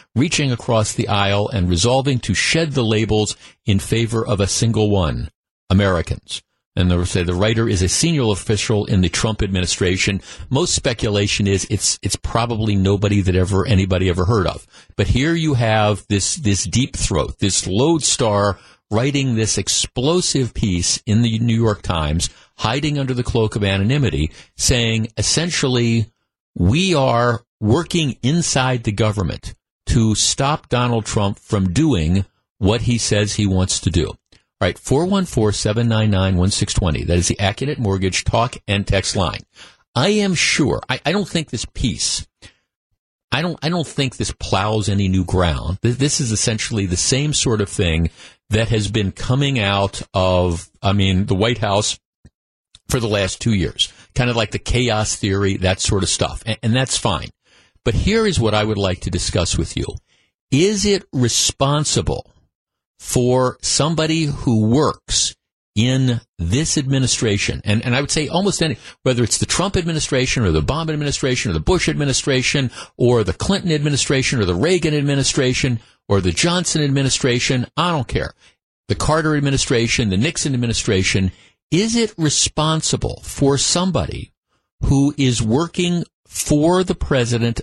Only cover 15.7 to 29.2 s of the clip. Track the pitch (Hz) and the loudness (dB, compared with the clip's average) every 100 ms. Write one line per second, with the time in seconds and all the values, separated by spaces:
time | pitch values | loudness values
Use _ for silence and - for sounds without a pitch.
15.7 | 110 104 101 - 101 - - 135 98 - | 2 2 0 0 -2 0 -2 0 0 0
16.7 | 110 135 - - 82 69 - 104 - - | 0 0 -2 -2 0 -2 -2 -2 -2 -2
17.7 | 95 139 165 - - 117 101 101 98 - | 0 2 2 0 0 0 2 0 -2 -8
18.7 | _ - 107 139 143 135 113 110 - 95 | _ -4 -2 0 0 0 0 0 -2 -2
19.7 | - - - 131 175 170 147 123 - 113 | -2 -4 -2 0 0 0 -2 -2 -2 0
20.7 | 90 90 - - 107 117 110 117 113 113 | 0 0 -4 0 2 2 2 0 2 2
21.7 | 101 - 87 76 80 - - _ - 110 | 0 -2 -2 0 -2 -2 -8 _ -6 -4
22.7 | 131 151 147 135 123 123 123 110 110 101 | -2 -2 -2 -4 -4 -2 0 0 0 0
23.7 | 98 101 143 120 71 76 - - - - | 0 0 2 0 0 -4 -6 -20 -6 0
24.7 | 127 117 113 110 - 104 - 175 156 139 | 0 0 0 -4 -4 -2 0 -2 -2 0
25.7 | 123 120 117 110 _ _ _ _ - 87 | 2 2 2 -2 _ _ _ _ 0 2
26.7 | 139 190 160 131 117 120 117 _ - 107 | 2 2 2 2 2 2 0 _ -4 0
27.7 | 139 160 175 151 110 123 170 156 143 127 | 2 2 0 -2 -2 0 0 0 0 0
28.7 | 127 117 101 110 104 | -2 -2 0 0 0